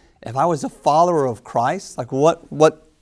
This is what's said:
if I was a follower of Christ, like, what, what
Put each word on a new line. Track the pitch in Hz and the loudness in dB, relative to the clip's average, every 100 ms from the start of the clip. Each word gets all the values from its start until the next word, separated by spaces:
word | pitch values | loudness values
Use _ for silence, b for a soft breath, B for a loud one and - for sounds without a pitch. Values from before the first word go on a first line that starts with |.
| b b | b b
if | - 123 | -10 -2
I | 165 | -2
was | 156 | -2
a | 143 | -6
follower | - 156 151 175 165 135 | -6 0 2 2 2 -2
of | 110 | -4
Christ, | - 127 123 185 - - | -8 -4 -2 -4 -10 -14
like, | 123 | -8
what, | 135 156 - - | 0 2 0 -4
what | 143 156 156 _ _ | 2 2 2 _ _